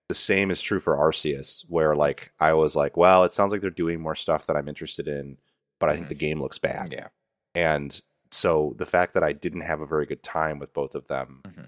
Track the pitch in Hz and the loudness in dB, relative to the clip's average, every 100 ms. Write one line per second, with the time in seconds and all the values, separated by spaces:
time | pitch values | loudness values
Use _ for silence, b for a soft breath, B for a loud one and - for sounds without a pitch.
0 | _ - - 98 98 90 - 98 85 73 | _ -4 2 2 2 -2 -2 -2 2 4
1 | 80 - 78 69 71 - - 85 78 73 | 4 2 -2 -4 -8 -12 -4 0 2 4
2 | 73 69 - _ 78 80 78 78 71 85 | 2 0 -12 _ 4 4 4 2 0 4
3 | 90 92 90 - 101 104 95 85 85 82 | 6 8 6 4 0 0 -4 -4 -4 -2
4 | 80 76 - 78 - 76 71 76 78 - | -6 -6 -2 -2 0 -4 -4 -10 -12 -8
5 | 76 71 69 67 _ _ _ _ 80 78 | -6 -8 -10 -16 _ _ _ _ 0 0
6 | 80 73 76 78 67 - - - - - | -4 -6 -4 -4 -6 -4 -4 -4 -8 -10
7 | - _ _ _ _ 85 82 73 71 - | -14 _ _ _ _ 0 2 2 -2 -12
8 | _ _ _ - 90 80 76 60 90 90 | _ _ _ -2 2 2 0 -4 0 2
9 | 90 92 78 73 87 85 80 78 76 78 | 2 2 0 0 -6 -8 -6 -6 -2 -2
10 | 71 - - 82 78 73 71 - 69 71 | -2 -6 -6 -2 -2 -4 -8 -6 -6 -8
11 | - 69 65 65 - - | -6 -6 -6 -12 -20 -20